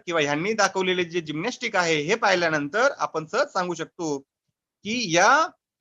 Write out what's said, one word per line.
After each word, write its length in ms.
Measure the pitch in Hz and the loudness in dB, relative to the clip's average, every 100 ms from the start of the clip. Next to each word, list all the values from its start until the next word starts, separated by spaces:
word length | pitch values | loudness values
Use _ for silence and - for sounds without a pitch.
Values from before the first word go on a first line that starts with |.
| - | -2
किंवा 160 | 165 | 0
ह्यांनी 320 | 143 147 190 | 0 0 -2
दाखवलेले 500 | 220 196 190 185 180 | 0 0 0 -2 -2
जे 180 | 170 175 | -2 -4
जिम्नॅस्टिक 540 | 156 151 214 - 233 190 | -6 -6 -6 -6 -4 0
आहे 260 | 170 156 | 2 0
हे 140 | 147 226 | 0 0
पाहिल्यानंतर 760 | 214 185 165 156 147 208 269 - | 2 2 2 0 -2 0 0 0
आपण 280 | 151 160 160 | -4 -4 -4
सहज 220 | 226 285 | -2 -2
सांगू 260 | 196 180 | -2 -4
शकतो 460 | 160 156 - 160 139 _ _ _ _ _ _ | -6 -8 -6 -6 -6 _ _ _ _ _ _
की 320 | 202 247 208 165 | -6 -4 0 4
या 320 | 208 285 330 _ _ _ | 6 4 2 _ _ _